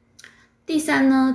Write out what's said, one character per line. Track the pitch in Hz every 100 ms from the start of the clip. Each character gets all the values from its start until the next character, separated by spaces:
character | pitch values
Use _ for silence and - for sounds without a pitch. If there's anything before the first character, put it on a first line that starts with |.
| _ _ - _ _ _ -
第 | 320
三 | 311 277 269
呢， | 262 262